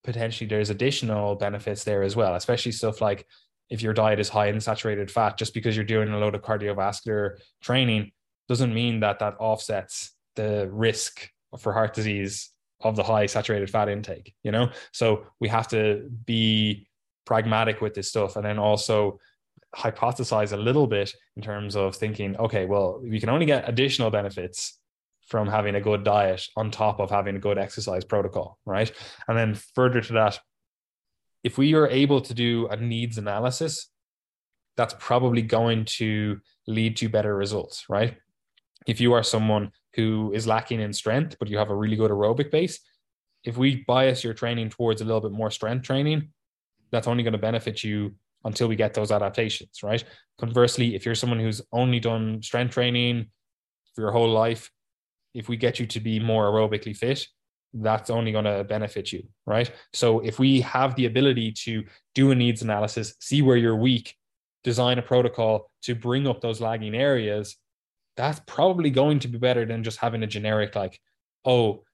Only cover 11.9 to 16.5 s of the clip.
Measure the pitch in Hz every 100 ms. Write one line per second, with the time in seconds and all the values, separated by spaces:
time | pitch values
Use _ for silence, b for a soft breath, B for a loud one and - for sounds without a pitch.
11.9 | 110 107 101 98 98 - _ _ _ 110
12.9 | 107 101 110 101 110 104 104 98 110 104
13.9 | 101 104 90 - _ 110 110 123 B B
14.9 | - 113 107 B _ 113 113 110 110 107
15.9 | 104 139 117 117 113 110